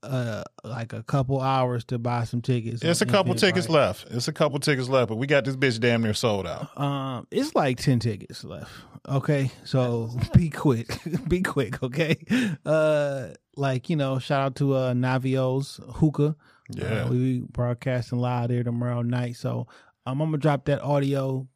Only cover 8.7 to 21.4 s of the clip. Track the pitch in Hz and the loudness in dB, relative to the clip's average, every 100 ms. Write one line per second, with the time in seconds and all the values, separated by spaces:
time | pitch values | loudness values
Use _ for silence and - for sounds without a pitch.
8.7 | - - - - 135 - 143 131 - - | -18 -20 -18 -4 -4 0 0 0 -4 -2
9.7 | 135 123 117 113 120 - 180 170 - 156 | 0 2 -2 -4 -4 6 6 6 2 2
10.7 | 117 - - 170 160 160 180 185 - 113 | 2 0 -8 -6 -6 0 0 0 -2 -2
11.7 | 131 131 131 156 160 - 247 233 151 - | -4 -6 -2 0 0 0 0 0 -4 0
12.7 | 156 156 151 143 139 107 - _ - 139 | 2 4 2 0 -4 -8 -14 _ -4 -2
13.7 | 127 - 160 135 131 - 139 139 131 139 | -2 -2 0 0 -2 0 0 0 0 2
14.7 | 135 127 123 127 131 131 131 131 131 139 | 2 2 2 2 0 0 0 2 0 -4
15.7 | - - 117 156 143 147 156 _ _ _ | -10 -14 2 2 4 0 0 _ _ _
16.7 | - - 107 120 123 131 127 - - 120 | -8 -4 -2 0 0 0 -2 -4 -4 -4
17.7 | 120 - 123 113 123 123 123 120 123 120 | -2 -2 -4 -2 -2 -2 -2 0 0 0
18.7 | 120 123 120 120 123 123 120 127 120 120 | -2 -2 -2 -2 -2 -4 -6 -6 -4 -6
19.7 | - _ _ - 131 156 156 151 139 139 | -12 _ _ -6 -2 0 2 2 0 0
20.7 | 143 135 143 139 139 135 131 | -2 0 0 2 0 -2 -4